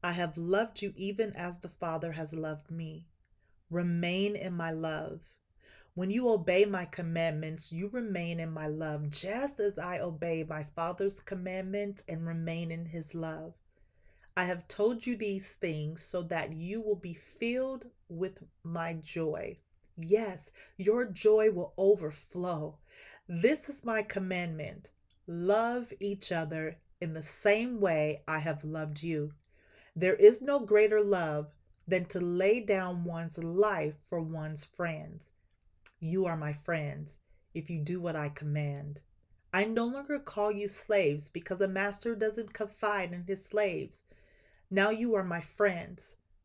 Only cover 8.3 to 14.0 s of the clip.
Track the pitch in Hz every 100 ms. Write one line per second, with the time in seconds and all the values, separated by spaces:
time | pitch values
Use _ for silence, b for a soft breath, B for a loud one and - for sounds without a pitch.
8.3 | 170 160 156 156 156 160 151 147 147 175
9.3 | 226 277 277 208 196 180 180 175 156 170
10.3 | 165 160 156 147 - 165 180 196 196 -
11.3 | 185 185 185 190 202 202 202 - 165 165
12.3 | 165 165 165 170 165 165 165 156 170 160
13.3 | 156 160 - _ b b b